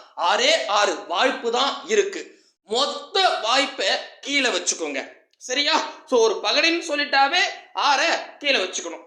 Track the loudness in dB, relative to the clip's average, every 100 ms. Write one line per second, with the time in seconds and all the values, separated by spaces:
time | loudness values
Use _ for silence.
0 | -14 -2 0 2 2 2 2 2 2 0
1 | -4 0 0 0 -2 0 0 -2 -2 0
2 | 0 -2 -12 -20 _ _ -4 -2 -2 -4
3 | -4 0 2 2 0 0 0 -2 -2 -2
4 | -4 -14 -4 0 0 0 -2 -4 -4 -6
5 | -8 -14 _ _ -6 -2 2 0 -2 -10
6 | 0 4 4 2 0 2 2 0 -2 -2
7 | 2 4 4 2 0 -4 -10 -2 2 2
8 | 2 0 -4 -6 0 0 0 -6 -10 -12